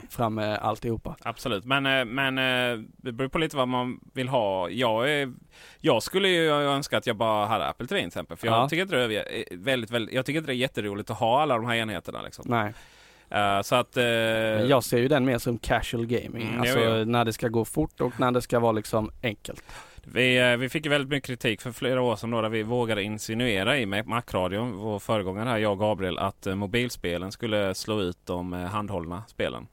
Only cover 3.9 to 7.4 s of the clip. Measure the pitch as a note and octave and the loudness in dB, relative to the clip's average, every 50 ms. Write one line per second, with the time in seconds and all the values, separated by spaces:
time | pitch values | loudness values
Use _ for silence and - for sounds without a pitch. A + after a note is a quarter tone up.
3.9 | A#2 - - - - C3 B2+ B2 C#3 B2+ A2 G2 F#2+ F#2 F2+ F2 F#2 A#2+ B2+ A#2 | -6 -10 -14 -10 -6 -6 -2 0 2 2 2 2 2 0 0 -2 0 0 2 2
4.9 | A2 A2 B2 C#3+ D3+ C#3+ C#3 C3 A#2+ - - - - - - - - - - D#3+ | 2 2 2 2 2 0 -2 -4 -6 -12 -20 -20 -20 -20 -20 -20 -12 -2 2 2
5.9 | C3 A2 - - - F#3+ G3+ F#3+ F3+ E3+ E3 D#3 D3 D3 D3 C#3 C#3 C#3 C#3 - | 4 4 2 0 0 0 2 4 4 4 4 4 4 2 2 2 2 0 0 0
6.9 | - A2 - B2+ A2+ G2+ A2+ A2+ A2 G#2+ | -2 0 0 0 0 0 2 2 2 2